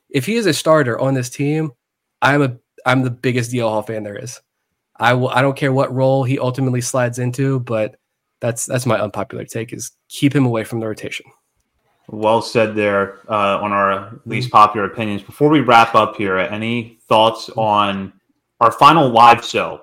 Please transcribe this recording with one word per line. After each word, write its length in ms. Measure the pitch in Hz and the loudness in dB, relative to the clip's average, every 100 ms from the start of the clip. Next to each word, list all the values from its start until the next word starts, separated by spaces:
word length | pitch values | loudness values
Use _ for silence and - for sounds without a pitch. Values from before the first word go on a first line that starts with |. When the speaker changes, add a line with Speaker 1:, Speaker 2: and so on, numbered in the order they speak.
| _ | _
Speaker 1:
if 160 | 143 127 | -4 -2
he 100 | 233 | 0
is 80 | |
a 80 | 202 | 0
starter 460 | 139 165 156 131 110 | 0 2 2 2 -2
on 140 | 135 | -2
this 160 | 135 123 | -2 -4
team, 420 | - 143 156 156 - _ _ _ _ | -6 -4 -2 -6 -10 _ _ _ _
I'm 220 | 127 143 | 0 2
a, 140 | 139 120 _ - | 0 -4 _ -6
I'm 180 | 127 131 | -2 0
the 80 | 127 | 0
biggest 400 | 120 131 123 117 | -2 -2 -2 -2
D 100 | 123 | -2
L 100 | 113 | -2
Hall 120 | 110 | -2
fan 200 | 104 110 | -4 -8
there 140 | 104 101 | -10 -12
is. 240 | 123 - _ _ _ _ _ - | -14 -18 _ _ _ _ _ -2
I 100 | 113 | 2
w-, 200 | 127 127 | 2 0
I 100 | 120 | 0
don't 160 | 139 135 | 0 0
care 160 | 143 | 0
what 220 | 131 139 | 0 0
role 300 | 127 131 135 | 0 2 2
he 140 | 127 135 | 0 -2
ultimately 440 | 127 127 131 123 | -2 -2 -2 -2
slides 360 | 120 135 123 120 | -2 -2 -2 -2
into, 420 | 123 123 135 135 | -4 -2 -2 -2
but 360 | 120 110 107 - _ _ _ _ | -4 -4 -4 -8 _ _ _ _
that's, 260 | 120 117 - | -6 -6 -6
that's 180 | 127 | -4
my 160 | 123 107 | -2 -2
unpopular 440 | 104 104 98 117 | -2 -6 -8 -10
take, 280 | 107 117 113 | -12 -10 -10
is 200 | - - - _ | -12 -16 -18 _
keep 260 | - 143 | -2 0
him 100 | 143 | 2
away 200 | 127 117 | 0 -2
from 160 | 107 117 | -4 -6
the 60 | 110 | -6
rotation. 380 | 107 98 - - _ _ _ _ _ _ _ - | -8 -12 -14 -16 _ _ _ _ _ _ _ -16
Speaker 2:
Well 340 | 107 107 113 | -2 2 2
said 320 | - 120 110 | 0 0 0
there, 460 | 107 104 101 98 - - | 0 0 0 -2 -6 -6
uh, 280 | 107 101 98 | -2 0 -2
on 120 | 104 | -2
our 480 | 101 98 95 101 120 - | 0 0 -2 -6 -16 -8
least 220 | 123 123 | -6 0
Speaker 1:
Mm-hmm. 80 | 113 | 4
Speaker 2:
popular 300 | 107 113 98 | 4 2 -6
opinions. 360 | - 110 101 | -4 -6 -6
Before 260 | - - 147 | -10 0 2
we 120 | 156 | 4
wrap 340 | 123 120 113 | 4 4 6
up 220 | 113 107 - | 4 0 0
here, 200 | 101 95 | -2 -2
any 640 | 90 104 113 120 113 _ - | -2 -4 -4 -6 -6 _ 0
thoughts 400 | 110 113 113 - 113 | 4 4 0 -6 -4
on 560 | 110 104 101 98 95 - _ _ _ - | 0 0 0 -4 -10 -16 _ _ _ 0
our 120 | 117 | 0
final 360 | - 143 160 135 | 4 6 6 4
live 360 | 113 123 117 | 6 8 6
show 360 | - 110 85 82 | 2 -4 -4 -8